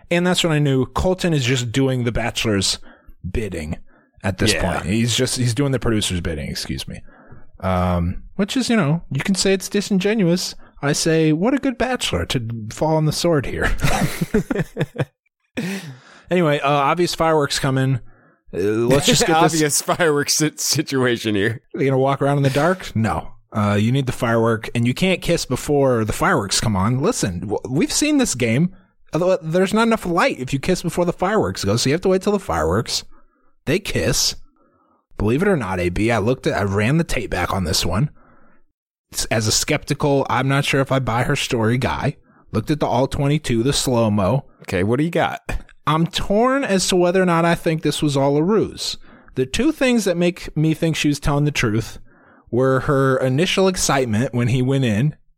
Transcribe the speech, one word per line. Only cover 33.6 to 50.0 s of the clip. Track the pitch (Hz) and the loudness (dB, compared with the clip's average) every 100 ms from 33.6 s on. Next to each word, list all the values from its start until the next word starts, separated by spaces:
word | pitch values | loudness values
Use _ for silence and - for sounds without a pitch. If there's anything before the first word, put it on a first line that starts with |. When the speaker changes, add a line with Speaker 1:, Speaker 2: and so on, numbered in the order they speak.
| - | -2
Speaker 1:
They | 196 | -2
kiss. | - 117 85 123 - - - _ _ _ _ _ _ - | -2 -4 0 0 -2 -4 -12 _ _ _ _ _ _ -4
Believe | 101 131 | 0 2
it | 202 | 2
or | 175 | 0
not, | 95 92 | 0 -2
A | 87 | -2
B, | 87 107 | 0 0
I | 117 | 0
looked | 101 131 165 | 0 0 -2
at, | 127 | -2
I | |
ran | 101 98 107 156 | 0 0 2 2
the | |
tape | 160 - 98 | 0 -2 -4
back | 90 85 | -4 -2
on | 98 | -2
this | 87 - - | -2 0 0
one. | 87 147 - - - - - _ _ _ _ _ | 0 -2 -4 -20 -20 -20 -20 _ _ _ _ _
S-, | - - | -8 -4
as | 113 110 | -2 0
a | |
skeptical, | - - 147 - 147 147 139 - | -2 0 -4 -2 -2 0 0 0
I'm | 117 135 | 0 0
not | 139 139 | 0 0
sure | 143 | 0
if | 135 | 0
I | 135 | 0
buy | 123 113 | 0 0
her | 127 143 | 0 -2
story | - 123 110 123 | -2 0 2 2
guy. | 120 - 127 - _ _ - | 0 -2 -4 -6 _ _ -6
Looked | 107 - | -4 -2
at | 151 | 0
the | 139 | 0
all | 117 131 | 2 0
twenty-two, | - 139 151 - 117 | 0 0 0 0 0
the | 123 | 2
slow-mo. | 139 - 120 110 104 92 131 - - | 0 0 2 2 2 2 0 -2 -16
Speaker 2:
Okay, | - 92 | -4 -2
what | 98 127 | 0 0
do | |
you | 160 | 0
got? | 170 117 - - - - - - | 0 0 -2 -6 -8 -8 -10 -2
Speaker 1:
I'm | 156 170 | 0 0
torn | - - 202 247 269 | -2 0 2 2 2
as | 269 190 - | 0 0 2
to | 185 | 2
whether | 175 190 | 4 4
or | 180 | 4
not | 165 170 | 4 2
I | 165 | 2
think | 170 160 | 0 0
this | 156 - | 0 0
was | 151 139 | 0 2
all | 139 147 | 2 2
a | |
ruse. | 165 214 139 - - - - - - - | 2 2 0 -4 -8 -8 -12 -20 -10 -4
The | 131 | -2
two | - 277 | 0 0
things | 302 254 240 | 2 2 2